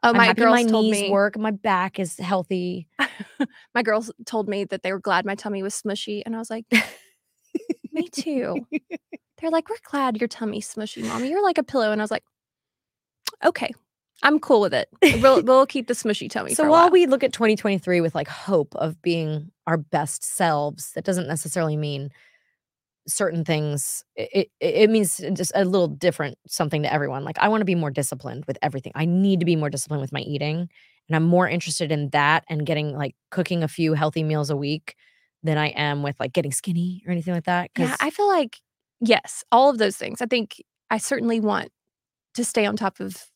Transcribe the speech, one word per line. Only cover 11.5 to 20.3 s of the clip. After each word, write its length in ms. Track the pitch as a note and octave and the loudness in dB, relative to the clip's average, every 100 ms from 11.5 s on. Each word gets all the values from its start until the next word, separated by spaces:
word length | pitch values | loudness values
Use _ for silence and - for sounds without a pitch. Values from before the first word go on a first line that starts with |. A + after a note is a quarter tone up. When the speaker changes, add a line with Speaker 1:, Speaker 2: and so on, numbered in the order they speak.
| E4+ | 2
Speaker 1:
a 40 | |
pillow." 300 | C#4+ C#4 A3 | 0 0 0
And 80 | G#3+ | 0
I 40 | |
was 60 | G#3+ | -2
like, 140 | A3 _ _ _ _ _ _ _ _ _ _ - - | -4 _ _ _ _ _ _ _ _ _ _ -14 -2
"Okay, 280 | - - - A#3 _ _ _ _ | 0 0 -6 -8 _ _ _ _
I'm 160 | - D4+ | 2 2
cool 220 | - B3+ | 4 4
with 140 | G3+ | 4
it. 140 | B2 - _ F4+ A#3 | 0 -4 _ 4 8
We'll, 220 | C4 C4 | 6 6
Speaker 2:
<laughs> 20 | |
Speaker 1:
we'll 220 | A3 C4 C4 | 6 6 6
keep 200 | C#4 A#3 | 0 -4
the 60 | |
smushy 360 | A#3+ A3 G#3 - | -4 -2 -4 -4
tummy 240 | - - | -6 -6
Speaker 2:
So 80 | A#3+ | 0
Speaker 1:
for 40 | D4+ | 4
a 20 | |
Speaker 2:
while 120 | D#4+ | 8
Speaker 1:
while." 60 | F4 | 8
Speaker 2:
we 160 | F4+ F4 | 8 6
look 180 | C4 | 2
at 80 | B3+ | 0
twenty 240 | - A3+ G#3+ | 2 2 2
twenty-three 440 | G#3+ G3 E3 F3+ | 0 -2 0 0
with, 140 | E3 | 2
like, 140 | D#3 C#3+ | -2 -8
hope 460 | - - F#3+ D3 - | -10 0 0 0 -2
of 240 | D#3+ D#3+ | -4 -4
being 480 | - E3+ D#3 D3+ D#3 _ - | -2 -2 -2 -6 -8 _ -2
our 100 | D#3+ | -2
best 480 | D3 E3 D3+ - | 0 -4 -2 -6
selves, 680 | - | -8